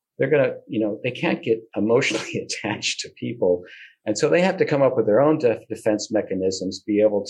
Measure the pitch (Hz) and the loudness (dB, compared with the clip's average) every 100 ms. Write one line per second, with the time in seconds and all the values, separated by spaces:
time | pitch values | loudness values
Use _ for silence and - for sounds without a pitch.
0 | _ - 135 147 127 - - 110 107 110 | _ -4 0 2 2 -2 -6 -2 -2 -2
1 | 127 - 170 196 123 113 - 104 107 123 | -6 -4 -4 -2 0 -2 -2 -4 2 2
2 | 135 110 - 104 - - 104 104 - - | 2 -2 -6 -8 -6 -6 -6 -6 -6 -6
3 | - - 123 120 95 90 - - - _ | -10 -10 -8 -2 0 0 -4 -20 -20 _
4 | 110 107 147 165 185 185 151 143 131 127 | -6 -2 2 2 2 2 0 2 2 2
5 | 104 107 147 156 120 107 - 110 113 107 | 2 4 4 4 2 0 -6 -6 -2 -2
6 | - - - 95 95 92 92 98 - 104 | 0 -4 -2 -2 -2 -2 -6 -8 -2 2
7 | 107 101 | 4 2